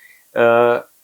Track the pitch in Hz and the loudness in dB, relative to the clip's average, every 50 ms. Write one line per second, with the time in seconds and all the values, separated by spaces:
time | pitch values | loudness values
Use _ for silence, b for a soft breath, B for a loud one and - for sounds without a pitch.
0 | b b b b b b - 127 120 117 117 120 120 120 120 123 - - _ _ | b b b b b b -4 -2 0 2 2 2 0 0 -2 -4 -6 -12 _ _